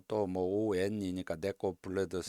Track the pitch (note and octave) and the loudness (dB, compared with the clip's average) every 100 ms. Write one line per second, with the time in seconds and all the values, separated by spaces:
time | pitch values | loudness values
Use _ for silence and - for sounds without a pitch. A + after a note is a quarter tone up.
0 | - G#2+ G2 F#2 F2+ G2+ A2 F#2 G2 G#2+ | -4 0 0 2 2 2 2 2 2 0
1 | F#2+ F2+ F2 E2 G2 - G2 F2+ F#2+ F#2 | -2 -2 -4 -4 -4 -2 -2 -2 -4 -2
2 | F2+ F#2 | 0 -2